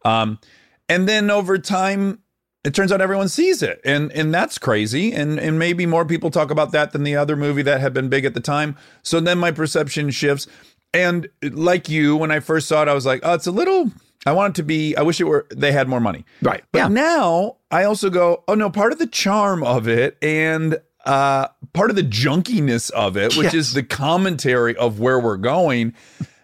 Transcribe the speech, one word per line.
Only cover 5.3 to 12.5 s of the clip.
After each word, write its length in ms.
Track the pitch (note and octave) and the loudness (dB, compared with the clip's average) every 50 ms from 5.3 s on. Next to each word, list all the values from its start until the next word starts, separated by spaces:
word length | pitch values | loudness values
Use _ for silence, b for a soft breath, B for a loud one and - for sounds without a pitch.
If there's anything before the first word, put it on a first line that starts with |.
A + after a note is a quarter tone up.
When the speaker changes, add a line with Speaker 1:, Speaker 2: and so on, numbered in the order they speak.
| D3+ - | -4 -4
Speaker 1:
and 180 | - D#3 D#3+ | -2 -2 -2
maybe 280 | D#3+ E3 F3 F3 F3 F3 | 0 0 0 0 -2 -2
more 180 | E3+ E3 E3 E3 | 0 0 0 0
people 260 | D3+ E3+ - - D#3+ | 0 -2 -4 -4 -2
talk 220 | - E3+ D3+ C3+ | -2 -2 -2 0
about 220 | C3+ D3+ D3+ A#2 - | 0 -2 0 0 0
that 180 | D3+ D3+ D3 | 0 0 0
than 120 | - D3 D3 | -2 -4 -2
the 120 | D3 D3 | -2 0
other 220 | D3 D3 D3 D3+ | 0 0 0 -2
movie 240 | C#3+ D3 D3 C#3+ C#3+ | -2 -2 -2 -2 0
that 180 | C3+ C#3 C#3+ C3 | 0 0 0 0
had 140 | C#3 C3 B2+ | 0 -2 -2
been 160 | C3+ C3 B2+ | -2 -2 0
big 160 | C3+ C#3 C3 | -2 0 0
at 80 | C3 A#2 | -2 -4
the 80 | B2+ | -4
time. 340 | - D3 C#3+ D3 D3+ D3+ C#3+ B B B B B B | -4 -2 -2 -2 -2 -4 -6 B B B B B B
So 180 | - E3 E3 | -2 0 0
then 160 | D#3+ F3 F3+ | 2 2 2
my 140 | F3 F3 E3+ | 2 0 0
perception 580 | D3 D#3 D#3+ D3 - D#3+ D3+ C3+ - D3+ D3 C#3+ | 0 -2 -4 -2 0 -2 -2 -2 -4 -4 -4 -4
shifts. 380 | B2+ - D3+ C#3+ C#3+ C#3+ - B B B B B B B B - - | -4 0 0 0 0 0 -4 B B B B B B B B -4 -2
And 360 | F3 F3+ F3 F3 F3 D#3+ - _ - | 0 0 2 0 -2 -6 -8 _ -10
like 460 | C#3+ C#3+ C#3 D3+ E3 F3 F#3 F3+ - | -10 -8 -6 -2 0 2 2 0 -2
you, 300 | D#3 D#3 D#3 D3 D3 D3+ | -2 0 2 2 2 2
when 120 | D3+ D#3+ D#3 | 2 0 0
I 100 | D3+ D3+ | -2 -2
first 260 | - - | 0 0